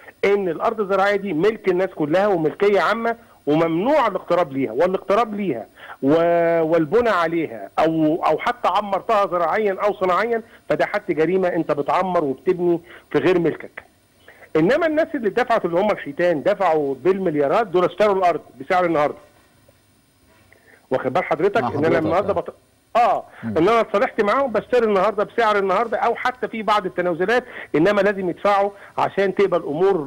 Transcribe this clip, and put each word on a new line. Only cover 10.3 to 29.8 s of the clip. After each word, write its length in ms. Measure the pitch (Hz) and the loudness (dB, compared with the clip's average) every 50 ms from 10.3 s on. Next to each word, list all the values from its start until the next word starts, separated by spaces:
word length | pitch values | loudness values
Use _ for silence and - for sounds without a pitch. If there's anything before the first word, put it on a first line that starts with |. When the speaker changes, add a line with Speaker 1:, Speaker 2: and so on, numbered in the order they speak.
| 233 226 220 - - - _ - | -4 -4 -6 -10 -18 -20 _ -4
Speaker 1:
فده 180 | 151 156 170 | -2 -2 -2
حد 160 | - - 208 - - | -2 -2 -4 -4 -2
جريمه، 400 | 160 147 160 170 190 190 185 175 | 0 0 0 0 2 0 0 0
انت 240 | 180 170 160 - | -2 -2 -2 -2
بتعمر 520 | 147 143 139 - 143 175 185 185 180 170 151 | -2 -2 -2 0 0 0 0 0 -2 -2 -2
وبتبني 560 | 139 131 - - 180 180 170 175 175 170 165 - - - - - _ | -2 -4 -2 -2 -2 -2 0 0 0 0 -2 -4 -10 -20 -20 -12 _
في 80 | - 113 | -4 0
غير 200 | 131 175 185 175 | 2 2 2 2
ملكك. 440 | 165 151 - - - - - - - _ _ _ _ _ _ _ _ - - - - - - | 0 0 -2 -4 -10 -18 -18 -20 -20 _ _ _ _ _ _ _ _ -20 -20 -20 -16 -4 0
انما 300 | 156 160 202 269 330 339 | 2 2 4 2 2 2
الناس 220 | 320 302 302 330 320 - | 0 0 0 0 -2 -4
اللي 160 | 277 220 196 | -4 -4 -2
دفعت، 340 | 190 240 247 - 226 202 - | -2 0 0 2 0 0 0
اللي 160 | 175 170 175 | 0 0 0
هم 100 | 208 208 | 0 0
الحيتان، 520 | 180 - - 143 139 - 175 175 165 139 | -2 -2 -6 -8 -4 0 0 2 0 2
دفعوا 520 | 127 180 202 196 190 170 160 156 143 139 135 120 127 | 0 0 0 2 2 2 2 2 0 -2 -4 0 0
بالمليارات، 640 | 180 196 196 190 170 147 147 139 139 165 220 233 | 0 0 2 -2 -2 0 0 0 2 2 0 0
دول 180 | 185 156 185 180 | 0 0 0 0
اشتروا 300 | 156 - - 214 208 196 | 0 0 0 2 2 2
الارض 260 | 190 185 175 156 147 - - - 123 | 2 2 2 2 0 -6 -12 -18 -20
بسعر 240 | 135 - 185 180 180 | -6 -2 0 0 2
النهارده. 320 | 170 160 147 147 131 - - - _ _ _ _ _ _ _ _ _ _ _ _ _ _ _ _ _ _ _ _ _ _ _ _ _ _ _ _ _ - _ _ _ | 2 2 0 0 0 -2 -6 -14 _ _ _ _ _ _ _ _ _ _ _ _ _ _ _ _ _ _ _ _ _ _ _ _ _ _ _ _ _ -20 _ _ _
واخد 220 | 131 127 - 127 | -4 -4 -4 -2
بال 120 | 127 185 175 | -2 -2 -2
حضرتك؟ 380 | - 165 143 170 202 - 233 | -2 -2 0 0 0 0 0
Speaker 2:
مع 60 | 127 117 | -2 -2
Speaker 1:
ان 60 | 110 | -2
انا 120 | 120 151 | -2 0
Speaker 2:
حضرتك، 180 | 165 170 165 160 | 0 0 0 0
Speaker 1:
النهارده 260 | 156 160 190 208 202 | 0 0 0 0 0
Speaker 2:
آه. 20 | |
Speaker 1:
بط-، 220 | 185 170 - - - - _ _ _ _ _ _ - | -2 -4 -6 -8 -14 -18 _ _ _ _ _ _ 0
اه، 280 | 226 240 202 165 127 - - - - - | 2 2 2 2 0 -4 -8 -16 -12 -10
Speaker 2:
مم. 60 | 113 101 151 | -4 0 2
Speaker 1:
ان 100 | 165 208 | 2 4
انا 120 | 233 226 | 4 2
اتصالحت 400 | 214 220 - 202 254 - - - | 2 0 0 0 0 0 0 -2
معاهم 320 | 208 202 226 269 277 254 | 0 0 0 0 0 -2
بسعر 300 | 214 202 - - 247 247 226 | -2 -4 -2 0 0 2 2
النهارده، 400 | 214 202 185 185 220 202 208 196 | 2 2 2 2 2 0 -2 -4
بسعر 340 | 196 - 233 226 214 208 202 | -2 -2 0 0 2 2 2
النهارده، 400 | 196 190 180 208 233 220 220 - | 0 0 0 0 0 -2 -2 -2
او 160 | 202 233 220 | -2 -2 -2
حتى 340 | - - 254 247 - 214 - | -2 -4 -6 -4 -4 -8 -8
في 140 | - 220 | -6 -6
بعض 240 | 202 214 208 208 185 | -2 0 0 0 0
التنازلات، 580 | 175 - 180 175 180 170 151 185 202 233 247 - - - - - - - | -2 -4 -2 -2 -2 -2 -2 0 0 0 0 -2 -4 -10 -18 -10 -2 0
انما 260 | 147 165 202 208 202 | 2 4 4 4 4
لازم 280 | 190 208 208 196 190 175 | 2 2 0 0 -4 -4
يدفعوا 400 | - - - 202 202 196 202 202 202 - - - - - | -4 -2 0 0 2 2 0 0 -4 -8 -18 -10 -4 -4
عشان 360 | 139 139 - 190 202 190 180 | -4 -2 0 0 -2 0 2
تبقى 260 | - 196 185 175 165 | 2 2 2 2 -2
الامور 460 | - - 143 160 | -2 -4 -2 2